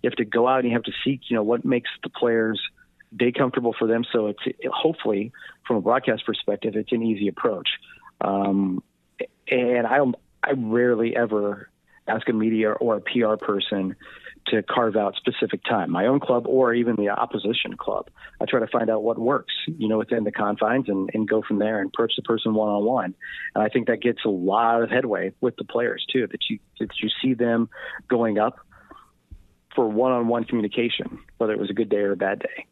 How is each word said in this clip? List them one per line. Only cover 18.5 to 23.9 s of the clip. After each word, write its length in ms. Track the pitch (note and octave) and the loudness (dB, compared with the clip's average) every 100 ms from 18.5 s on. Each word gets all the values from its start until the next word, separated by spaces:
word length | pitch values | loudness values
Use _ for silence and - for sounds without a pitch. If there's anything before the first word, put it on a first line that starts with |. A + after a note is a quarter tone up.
| B2+ | 0
to 80 | A2+ | 0
find 200 | A#2+ A2+ | 0 0
out 140 | A2 | 0
what 160 | A2 A#2 | 0 0
works, 340 | B2 C#3 - - - | 0 0 -2 -6 -6
you 220 | D#3+ A2 | -4 0
know, 100 | A2 | 0
within 240 | A2 A#2 | 0 0
the 80 | G#2 | -2
confines 580 | G#2+ G#2 G#2+ A2 B2+ A#2+ | -2 -2 0 2 0 0
and, 220 | G2 F#2+ | -2 -2
and 140 | A2 G#2 | -2 0
go 140 | A2 | 0
from 160 | - G#2 | 0 0
there 220 | G#2+ A2 | 0 0
and 80 | F#2+ | -2
approach 240 | - A#2 | -2 -2
the 80 | - | -2
person 320 | - A2+ A2+ | -2 -2 2
one-on-one. 640 | A2 G#2+ G#2 G#2+ B2+ F#2 - - - - - | 2 2 2 2 0 -2 -8 -14 -12 -6 0
And 80 | |
I 40 | G#2+ | 0
think 200 | B2+ | 0
that 120 | A#2 | 0